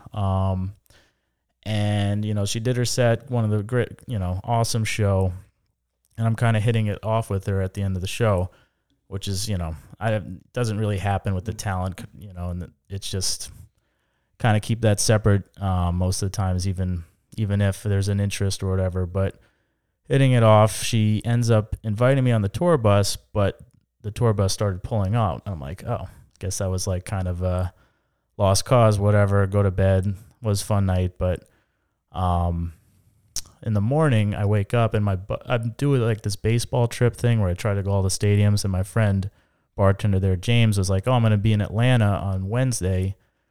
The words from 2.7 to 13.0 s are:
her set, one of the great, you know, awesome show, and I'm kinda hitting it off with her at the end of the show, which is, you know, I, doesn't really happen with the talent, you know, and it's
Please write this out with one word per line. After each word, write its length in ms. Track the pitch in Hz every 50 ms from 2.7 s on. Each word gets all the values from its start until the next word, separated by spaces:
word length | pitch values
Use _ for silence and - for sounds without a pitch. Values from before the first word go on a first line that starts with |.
| 123
her 80 | 123 123
set, 460 | 117 - - 123 117 117 113 - -
one 120 | 123 117 110
of 60 | 107
the 120 | 107 107 101
great, 240 | 107 127 123 110 - - - -
you 140 | - 123 101
know, 200 | 92 90 92 92 -
awesome 400 | - 120 117 113 - - 117 110
show, 480 | - - - 104 98 98 95 95 92 90 92 - _ _ _ _ _ _ _ _ _ _ _ _ _ _
and 80 | - 113
I'm 100 | 113 110
kinda 240 | - 123 117 110 107
hitting 260 | 101 127 113 113 110
it 160 | 104 98 - -
off 280 | 107 110 113 113 -
with 160 | 101 95 95
her 160 | 104 98 95 95
at 120 | 95 -
the 80 | 101 101
end 140 | 98 92
of 40 | 90 90
the 40 | 95
show, 420 | - - 120 107 101 90 92 95 - _ _ _ _ _ _ _ _ _ _ -
which 180 | 95 95 -
is, 220 | 101 98 95 104 107
you 80 | 101 87
know, 160 | 85 80 82 - - - - -
I, 220 | - 113 110 107 87 - 92 - - _ -
doesn't 260 | 127 123 110 107 104
really 200 | 110 104 104 95
happen 360 | 95 101 98 95 - 104 95
with 120 | 92 87
the 80 | - 90
talent, 460 | - - 107 95 92 92 95 87 - - - -
you 160 | - 90 104 90
know, 180 | 87 87 90
and 200 | 90 90 82 - - _ _ -
it's 220 | 101 95